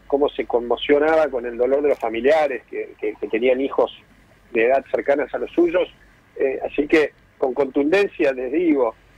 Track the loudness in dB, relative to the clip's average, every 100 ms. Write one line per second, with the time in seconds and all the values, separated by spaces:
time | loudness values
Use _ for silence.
0 | -4 0 0 -2 -2 -2 0 -2 2 2
1 | 4 2 2 -2 -6 -2 0 2 0 -2
2 | -4 -2 2 2 2 -4 -8 -10 -10 -8
3 | -8 -6 -4 -2 0 0 0 0 -2 -4
4 | _ _ _ _ _ 0 2 0 -2 -4
5 | 0 -2 -2 -6 -4 0 2 2 -2 -8
6 | _ _ _ -4 -4 -2 -6 -4 2 2
7 | 2 -4 _ -6 -4 -2 -2 0 2 2
8 | 0 0 -2 -2 -4 0 2 2 0 -4
9 | _